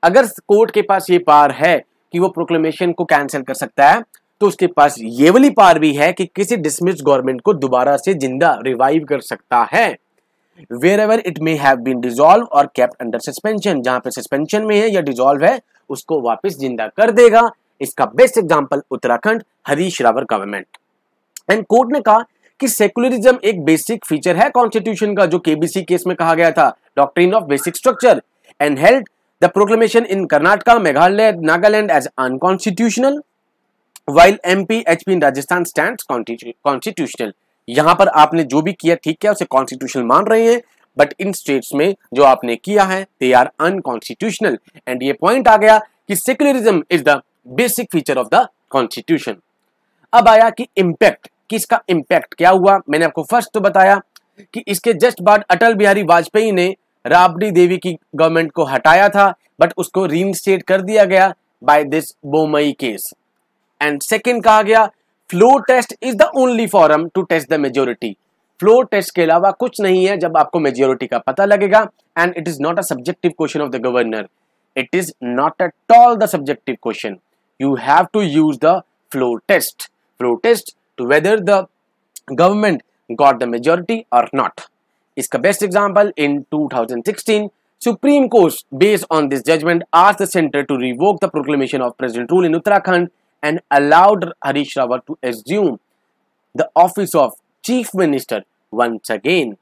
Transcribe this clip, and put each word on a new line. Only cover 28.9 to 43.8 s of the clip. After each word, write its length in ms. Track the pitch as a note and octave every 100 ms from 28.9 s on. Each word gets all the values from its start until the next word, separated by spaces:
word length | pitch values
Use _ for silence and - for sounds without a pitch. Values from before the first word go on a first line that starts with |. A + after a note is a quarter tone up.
| C4 G#3 _ _ _
the 140 | F3 F#3+
proclamation 560 | G#3 A3 A3+ A3+ A3+
in 140 | G3 F3
Karnataka, 540 | D3+ D#3+ G3+ A#3+ A#3 F3+
Meghalaya, 500 | C#3 F3 G3+ A3 F3+ D#3
Nagaland 400 | E3+ G#3 G#3+ G#3
as 180 | D#3 C3 -
unconstitutional, 1040 | C3 C3 F3 F#3+ - F3+ A#3 A3+ C4 D4 - _ _ _ _ _ _ - -
while 280 | C#3+ F3 G#3 F3
एमपी 320 | F#3 F#3+ A3 A3+
एचपी 240 | E3 -
in 60 | F#3
Rajasthan 420 | D3 C3+ C3+ F3+
stands 420 | E3+ - E3 B3 -
constitu-, 400 | B2 A2 A#2 A#2+ A#2 C#3+
constitutional। 640 | C3+ - G3 D3+ - A2 G2 _ _ -
यहां 260 | A#2+ D#3
पर 140 | E3+ F#3+ D3+
आपने 240 | D3+ E3 D3
जो 100 | C3+
भी 100 | D#3 F#3+
किया 140 | D#3+ -
ठीक 140 | - -
किया, 120 | G#3+
उसे 120 | G3+
कॉन्स्टिट्यूशनल 600 | F3 C3 C3 C3 C3+ C3+
मान 200 | A#2+ C#3 G3+
रहे 220 | A3+ A3+
हैं, 80 | A#3+ - _ _ -
but 140 | D3 -
इन 120 | G3
स्टेट्स 360 | F#3+ - C#3 A#2
में 200 | C#3 E3 G3 _
जो 80 | B2
आपने 320 | C#3 B2+ A#2+ A#2
किया 280 | - G#3
है, 220 | F#3+ F#3 F#3+ _
they 80 | B2+ B2
are 60 | B2+ _ D#3+
unconstitutional। 920 | F#3+